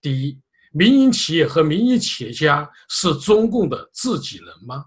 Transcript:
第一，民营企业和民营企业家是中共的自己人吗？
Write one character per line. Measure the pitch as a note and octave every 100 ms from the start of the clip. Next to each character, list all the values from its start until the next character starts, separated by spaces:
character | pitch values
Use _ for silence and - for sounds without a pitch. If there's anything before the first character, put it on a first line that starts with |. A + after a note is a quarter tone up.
第 | D3 C3+
一， | C#3 C#3+ _ _ _
民 | D3+ G3 C4+
营 | C4
企 | A#3 -
业 | E3 D3+
和 | D3
民 | D#3 D#3+ A#3+
营 | B3
企 | - -
业 | A#2
家 | A#2+ D3+ C#3+ D3 _ _
是 | - F3+
中 | C#3+ - G#3+ A3
共 | A#3 F3
的 | B2+ -
自 | - B3+ F#3
己 | - -
人 | - - A2
吗？ | C3